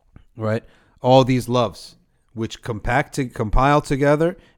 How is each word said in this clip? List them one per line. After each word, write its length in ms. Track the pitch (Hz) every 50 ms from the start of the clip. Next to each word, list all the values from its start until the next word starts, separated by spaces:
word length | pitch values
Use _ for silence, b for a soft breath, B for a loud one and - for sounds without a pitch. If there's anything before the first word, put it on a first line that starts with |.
| _ _ _ - - _ _ -
right, 260 | 110 107 110 117 - b b b b b b b
all 240 | - 123 127 131 131
these 240 | 123 131 127 117 120
loves, 480 | 120 123 120 104 90 - - - - _ _ _ _ _ _ _ _
which 280 | 107 113 107 - -
compact 540 | - - 117 104 - - 120 135 151 - -
to, 100 | - 139
compile 560 | 123 - - 117 107 - 127 131 139 147 147
together 560 | 139 - 151 131 143 143 147 151 160 170 185 b b b b